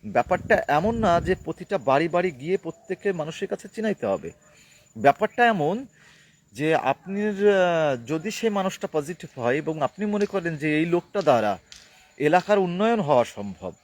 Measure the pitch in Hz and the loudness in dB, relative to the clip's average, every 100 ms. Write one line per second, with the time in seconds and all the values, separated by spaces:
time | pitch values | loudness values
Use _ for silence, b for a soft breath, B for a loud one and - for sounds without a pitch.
0 | - 165 - 185 - 214 - 147 190 233 | -2 -2 0 -2 2 2 4 0 2 0
1 | 214 170 165 180 - - 185 196 123 135 | 2 2 2 -4 -4 -10 -6 -4 2 2
2 | 165 175 180 135 147 190 165 - _ 185 | 2 0 -2 -6 -4 -4 -4 -14 _ -4
3 | 208 180 151 - 196 202 202 - 220 196 | -4 -2 -6 -6 -8 -8 -10 -6 -4 -2
4 | 110 95 80 - b b b b b - | -2 -2 -4 -16 b b b b b 2
5 | - - 214 - 240 214 151 208 269 b | 4 4 -2 2 2 4 0 -2 -8 b
6 | b b b b b 104 151 156 - 139 | b b b b b -6 0 0 0 -4
7 | 180 196 214 196 208 196 180 170 156 131 | -4 -4 -4 2 2 4 2 2 0 -2
8 | 117 160 175 - 226 202 190 - 196 156 | -4 -6 -4 -4 -2 0 -2 -4 -4 -4
9 | 143 175 156 - 117 135 151 160 139 - | -4 -10 -14 -4 0 0 -2 -2 -4 -2
10 | 208 208 208 196 170 156 156 151 170 170 | -4 -2 -2 -2 -4 -4 0 0 2 0
11 | - 202 160 123 107 95 B B B B | 0 -2 2 4 2 -4 B B B B
12 | B _ 147 175 180 208 185 175 220 233 | B _ 4 4 4 2 2 0 0 0
13 | 151 135 117 - 101 95 95 - | 2 2 2 -4 -12 -10 -12 -12